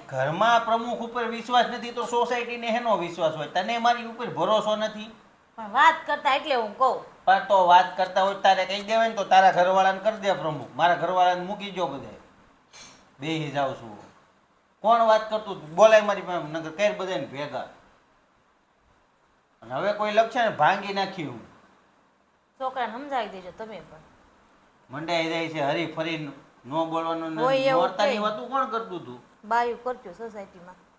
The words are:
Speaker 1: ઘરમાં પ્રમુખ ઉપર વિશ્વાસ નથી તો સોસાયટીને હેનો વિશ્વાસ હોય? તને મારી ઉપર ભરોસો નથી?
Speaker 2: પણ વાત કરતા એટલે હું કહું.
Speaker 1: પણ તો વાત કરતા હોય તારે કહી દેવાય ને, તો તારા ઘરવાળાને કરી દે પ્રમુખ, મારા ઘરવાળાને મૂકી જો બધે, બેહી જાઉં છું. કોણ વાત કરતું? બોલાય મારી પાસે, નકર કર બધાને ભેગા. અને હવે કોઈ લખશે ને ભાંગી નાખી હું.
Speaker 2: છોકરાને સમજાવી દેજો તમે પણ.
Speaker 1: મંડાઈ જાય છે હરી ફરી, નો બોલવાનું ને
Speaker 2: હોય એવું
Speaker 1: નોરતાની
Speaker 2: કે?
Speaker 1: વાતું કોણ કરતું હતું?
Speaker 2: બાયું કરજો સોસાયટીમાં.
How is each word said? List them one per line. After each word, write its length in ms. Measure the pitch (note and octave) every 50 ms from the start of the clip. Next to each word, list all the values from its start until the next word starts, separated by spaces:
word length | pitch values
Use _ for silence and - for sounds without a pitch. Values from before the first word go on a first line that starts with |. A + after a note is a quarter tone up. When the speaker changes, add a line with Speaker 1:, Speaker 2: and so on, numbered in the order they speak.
| - -
Speaker 1:
ઘરમાં 560 | C3+ C3 C3 C#3+ D#3+ F#3 G#3+ A#3 A#3+ A#3 A3+
પ્રમુખ 340 | A3 A3+ A3+ A#3 B3 A3+ G3
ઉપર 240 | A3+ A#3 A#3 B3 A#3+
વિશ્વાસ 420 | A3 A3+ - G#3+ - B3 B3 A3+
નથી 260 | - A#3 A#3+ - A#3+
તો 140 | A#3+ A#3+ A#3+
સોસાયટીને 600 | - A#3+ A#3+ A#3+ A#3+ B3 A#3+ A#3+ A3+ A#3+ A#3 A#3 A#3
હેનો 300 | A3 A#3+ A#3+ A#3 G#3 F3
વિશ્વાસ 360 | F3 E3+ E3 F3 E3 D#3 D#3
હોય? 140 | D#3 D3 C#3+
તને 300 | - F3 G3 A3 A#3 A#3
મારી 260 | A#3 A#3+ A#3+ A#3 A3+
ઉપર 220 | A3+ A3+ - A#3+
ભરોસો 500 | G3 D3 D3 E3 F#3+ G#3+ G#3+ G#3 G#3+ G#3+
નથી? 360 | G#3+ G#3+ G#3+ G#3+ G#3+ G#3+ A3+ - - - _ _ _ _ _ _
Speaker 2:
પણ 160 | - A3 G#3
વાત 240 | G3+ B3+ D4+ D#4+ - - - -
કરતા 280 | D4 D4 D4 C#4+ C4
એટલે 200 | C#4+ C4+ D#4 C4+
હું 220 | A#3+ A3+ G#3 G3+ G#3
કહું. 480 | B3+ B3+ G#3 E3 - - - - -
Speaker 1:
પણ 140 | - F#3+ G3
તો 280 | F#3+ - G#3 F#3+ F#3 E3+
વાત 300 | F3 F#3 F#3 - - -
કરતા 260 | F#3 F#3 - G3 F#3+
હોય 120 | G3 G3
તારે 300 | G3 - G3 F#3+ F#3 F#3
કહી 160 | F3+ F#3+ G3+
દેવાય 280 | G3+ G3+ A3 A3+ A3+ A3+
ને, 60 | A3
તો 80 | G3+ F#3+
તારા 280 | F#3+ F#3 F#3+ F#3+ F#3
ઘરવાળાને 480 | D#3+ E3+ F3+ F#3 F#3+ F#3+ F#3+ F#3+ F#3+ F#3+
કરી 180 | F#3+ A3 G#3 G3+
દે 160 | G3 G3+ F3+
પ્રમુખ, 340 | D3+ D3+ D#3+ D3+ C#3 B2+ - -
મારા 200 | B2+ D#3+ F3 F3
ઘરવાળાને 460 | E3 D#3 E3+ F#3 F3+ F3+ F3+ F3+ F3+
મૂકી 300 | F3 F#3 G#3 G3+ G3+ G3+
જો 160 | F3+ F3+ F3 D3+
બધે, 200 | C#3 C3+ A#2 A2 G#2 - - _ _ _ _ _ _ _ _ _ - - - - - - _ _ _ -
બેહી 320 | C3+ D#3 E3 D#3 D3+ C#3
જાઉં 240 | C3+ C#3+ C#3 C3 A#2+
છું. 220 | - A#2+ A2+ G#2 G2 - - - _ _ _ _ _ _ _ _ _ _ _ _ _
કોણ 260 | - G#3 A#3 A#3 A3+ A3+
વાત 220 | A3 G#3+ G#3+ -
કરતું? 460 | G#3+ G#3+ G#3+ G#3+ F#3 D#3 D3+ D3 D#3+
બોલાય 260 | F3+ G#3 A3 A3 G#3+
મારી 200 | G#3 G#3 G3 F#3+
પાસે, 260 | F3 F3 F3+ E3+ D3+ D3+
નકર 220 | D#3 E3 D#3 D#3
કર 240 | D#3 - G#3 G#3 G3+ F#3
બધાને 280 | F#3+ F#3 F#3 E3 C#3
ભેગા. 340 | - - C#3 D3 C3+ B2+ B2 - - - - _ _ _ _ _ _ _ _ _ _ _ _ _ _ _ _ _ _ _ _ _ _ _ _ _ _ _ _ _ _ _ _ _ _ _ _
અને 120 | A#2 A#2 B2+
હવે 200 | C#3 F3 G3+ G#3
કોઈ 180 | G#3 G#3+ G#3+
લખશે 320 | G#3 G#3+ A3+ A3+ - B3+ A#3
ને 60 | G#3+
ભાંગી 440 | D#3 B2 D3 D#3+ F#3+ G3+ F#3+ G3+ F#3+
નાખી 300 | G3 G3 F#3 - - D#3
હું. 160 | C3 A2+ - - - - - _ _ _ _ _ _ _ _ _ _ _ _ _ _ _ _ _ _ _ -
Speaker 2:
છોકરાને 340 | C4+ C4 C4 C4 A#3+ A3 G#3+
સમજાવી 340 | A#3+ C#4+ D4 C#4 B3+ A3 G3+
દેજો 240 | F#3+ F#3+ F3+ F#3 E3+ -
તમે 220 | A3 A3 G#3+ F3
પણ. 180 | D#3 D3+ D#3 D#3 D#3 _ _ _ _ _ _ _ _ _ _ _ _ _ _ _ _ -
Speaker 1:
મંડાઈ 400 | A#2+ C#3+ D#3+ E3 F3 E3 D#3+ E3
જાય 200 | E3 E3 D#3+ D#3+
છે 100 | D#3 D#3
હરી 260 | C#3+ C3+ D3+ E3+ E3
ફરી, 460 | - - E3 D#3+ E3 E3 D#3 D3+ C#3 C#3 - - _ _ _ -
નો 200 | A#2+ C#3 E3 E3
બોલવાનું 500 | D#3+ D#3+ E3 E3 E3 E3 E3 E3 D#3+ D#3+
ને 60 | D#3
Speaker 2:
હોય 160 | A#3+ B3+ C4+ C4+
એવું 240 | C4 C4+ C4 C4
Speaker 1:
નોરતાની 320 | B3+ B3+ - - G#3 - B3
Speaker 2:
કે? 40 | G#3
Speaker 1:
વાતું 320 | G#3 G#3+ - B3 B3 A#3
કોણ 160 | B3+ C4+ C4
કરતું 380 | - G#3+ A3+ A3+ F#3+ F#3 E3 C3+
હતું? 240 | B2 B2 B2 - _ _ _ -
Speaker 2:
બાયું 380 | G#3 A3+ A#3+ A#3+ A#3+ A3+ A3+ -
કરજો 280 | B3+ B3 - - G3+
સોસાયટીમાં. 640 | F3 F3+ A3+ A3+ G3+ G#3+ G3 F#3+ - F#3 E3+ F3+ F#3 _ _ _ _